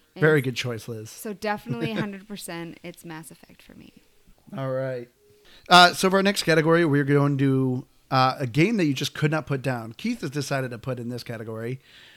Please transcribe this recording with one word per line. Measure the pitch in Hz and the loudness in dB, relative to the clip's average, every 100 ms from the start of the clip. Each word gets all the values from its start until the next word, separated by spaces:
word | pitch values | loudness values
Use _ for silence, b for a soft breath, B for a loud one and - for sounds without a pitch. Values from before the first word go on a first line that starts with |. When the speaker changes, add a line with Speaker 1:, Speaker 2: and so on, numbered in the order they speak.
| _ - | _ 0
Speaker 1:
And | |
Speaker 2:
Very | 156 151 | 4 4
good | 131 117 | 0 -6
choice, | 123 113 - | -6 -8 -10
Liz. | 113 107 | -12 -12
Speaker 1:
so | - 220 | -14 -12
definitely | 185 214 208 233 233 226 | -8 -6 -6 -6 -6 -4
Speaker 2:
<laughs> | |
Speaker 1:
hundred | 214 208 196 202 | -4 -6 -8 -14
percent | 202 - 170 165 - | -14 -12 -10 -12 -14
it's | 175 175 170 | -18 -16 -16
Mass | 160 160 | -16 -16
Effect | 165 - 175 | -20 -20 -20
for | - - | -20 -20
me. | - _ _ _ _ _ - 135 | -20 _ _ _ _ _ -14 -8
Speaker 2:
All | 135 | -6
right. | 131 131 123 120 _ _ _ b b - | -4 -4 -6 -12 _ _ _ b b 6
Uh, | 180 175 | 8 8
so | 151 190 | 6 2
for | 196 | 4
our | |
next | 196 202 | 2 0
category, | - 160 156 170 165 | 2 4 4 4 4
we're | 143 | 2
going | 139 143 143 135 | 4 2 2 2
to | 139 131 131 127 - _ - | 2 2 0 -2 -8 _ -2
uh, | 131 131 143 | 2 2 0
a | 127 | -2
game | 135 196 220 | 2 2 2
that | 151 | 0
you | |
just | 131 - - | 0 -6 -2
could | 151 | 0
not | 156 139 | 0 -4
put | 139 | -4
down. | 131 123 113 | -4 -6 -8
Keith | - 226 233 | -8 -6 -6
has | 147 | -6
decided | 143 135 139 127 | -6 -4 -4 -4
to | 117 | -8
put | 131 123 | -8 -8
in | 120 | -8
this | 120 | -10
category. | - 113 110 110 117 135 B B B | -10 -12 -10 -8 -8 -8 B B B